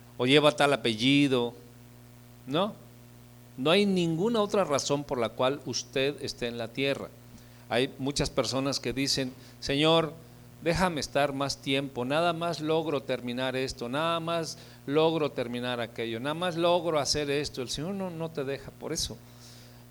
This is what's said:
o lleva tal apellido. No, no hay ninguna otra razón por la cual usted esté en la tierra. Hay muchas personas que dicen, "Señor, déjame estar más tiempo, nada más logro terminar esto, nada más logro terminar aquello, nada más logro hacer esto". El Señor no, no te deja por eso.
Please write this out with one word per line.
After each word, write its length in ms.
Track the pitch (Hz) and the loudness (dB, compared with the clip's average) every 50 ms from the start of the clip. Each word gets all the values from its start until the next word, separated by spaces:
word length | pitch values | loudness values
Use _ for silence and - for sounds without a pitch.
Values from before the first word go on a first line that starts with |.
| - - - | -20 -12 -6
o 80 | - 123 | -2 4
lleva 260 | 127 139 147 147 151 | 6 6 8 8 6
tal 220 | 143 - 143 143 139 | 6 4 4 4 4
apellido. 800 | - - 120 113 107 117 131 139 143 143 139 131 123 120 117 - - - - - - - - - - - - - - - - - - - | 2 2 0 0 2 4 4 6 6 4 4 4 2 0 0 -4 -10 -18 -20 -20 -20 -20 -20 -20 -20 -20 -20 -20 -20 -20 -20 -20 -16 -8
No, 280 | 127 135 160 196 220 - - - - - - - - - - - - - - - - - | -2 0 0 0 0 -4 -8 -16 -20 -20 -20 -20 -20 -20 -20 -20 -20 -20 -20 -20 -14 -8
no 140 | - 127 151 | -2 2 4
hay 140 | 175 202 208 | 4 6 4
ninguna 560 | 202 190 185 175 165 165 160 190 233 240 220 | 4 4 2 2 2 2 2 2 2 2 2
otra 220 | 208 196 208 208 185 | 0 2 2 2 2
razón 400 | 151 143 131 - - 143 143 143 | 4 2 2 2 2 0 0 -2
por 140 | - 147 | -2 -2
la 100 | 127 113 | 0 -2
cual 320 | 107 - - 127 131 143 143 - | -2 0 0 0 0 0 -2 -4
usted 500 | - 117 - - - - 135 135 143 147 - - | -6 -6 -6 -6 -4 -2 0 0 0 -2 -4 -8
esté 240 | 120 - - 123 | -10 -8 -6 -6
en 100 | 120 120 | -6 -6
la 120 | 120 113 113 | -6 -8 -6
tierra. 400 | 117 135 135 139 131 117 98 82 - - - - - - - - - - - | -4 -2 -2 -2 -2 -2 -6 -12 -14 -16 -20 -20 -20 -20 -20 -20 -20 -16 -6
Hay 260 | - - 120 131 135 - - | -2 0 2 2 0 -2 -4
muchas 300 | 131 135 143 - 147 127 | -4 -2 -2 0 -2 -2
personas 500 | - - 123 110 123 135 135 139 127 - | 0 -2 -2 0 0 -2 -2 -2 -2 -4
que 140 | - 123 117 | -4 -4 -4
dicen, 400 | 127 139 131 - 139 135 127 127 - - - - - | -2 -2 0 0 -2 -2 -4 -6 -12 -18 -20 -18 -10
"Señor, 540 | - - 139 143 156 156 165 165 165 151 143 - - - - - - - - - - | -4 -2 0 4 4 6 6 4 4 0 -4 -10 -18 -20 -20 -20 -20 -20 -14 -6 -2
déjame 380 | 160 165 156 190 185 165 143 | -2 0 2 2 0 0 -2
estar 320 | 117 - - 143 143 143 135 | -4 -2 0 2 2 2 0
más 240 | 135 139 135 - | -2 -4 -4 -4
tiempo, 480 | - - 143 135 135 139 135 131 120 123 | -4 -2 -2 0 0 0 -2 -4 -4 -2
nada 260 | 127 143 160 170 175 | 0 0 2 2 0
más 300 | 165 165 170 175 170 147 | 0 0 -2 -4 -4 -2
logro 420 | 156 151 160 160 170 160 151 135 - | -2 0 0 0 0 0 -2 -2 -2
terminar 540 | - 127 120 120 123 120 127 131 131 127 | -2 -4 -4 -4 -4 -4 -2 -2 -2 -2
esto, 320 | 131 131 127 - - 120 117 | -2 -2 -4 -4 -6 -6 -4
nada 320 | 127 147 160 170 170 165 | -2 -2 -2 0 -2 -2
más 360 | 165 165 170 170 165 135 - - - - - - - | -2 -2 -2 -2 -2 -4 -8 -12 -16 -20 -20 -14 -6
logro 480 | - 139 156 160 165 160 165 151 139 - | 0 2 4 4 4 4 2 0 0 -2
terminar 480 | - 123 117 120 123 120 123 123 120 | -2 -4 -4 -4 -4 -2 -2 -2 -2
aquello, 400 | 117 110 120 - 117 117 113 113 | -4 -4 -4 -6 -4 -4 -4 -4
nada 140 | 123 147 151 | -4 -4 -4
más 200 | 165 180 185 160 | -2 -4 -4 0
logro 440 | 165 170 170 175 180 160 175 160 151 | 2 2 4 4 2 2 0 0 0
hacer 300 | 135 - - 151 151 143 | 0 0 -2 -2 0 0
esto". 320 | 139 147 143 - - 139 | -2 -2 -2 -4 -6 -8
El 80 | 127 117 | -8 -6
Señor 260 | - - 147 180 202 | -6 -6 -6 -6 -6
no, 140 | 196 190 185 | -6 -6 -6
no 200 | 170 160 160 160 | -6 -6 -8 -6
te 160 | 160 151 139 | -6 -6 -4
deja 260 | 131 139 131 - - | -4 -6 -6 -8 -12
por 220 | - - - 127 156 | -14 -10 -8 -6 -4
eso. 240 | 160 - - 123 - - - - - - - - - - - - - - - | -4 -4 -6 -6 -10 -16 -20 -20 -20 -20 -20 -20 -20 -20 -20 -20 -20 -20 -18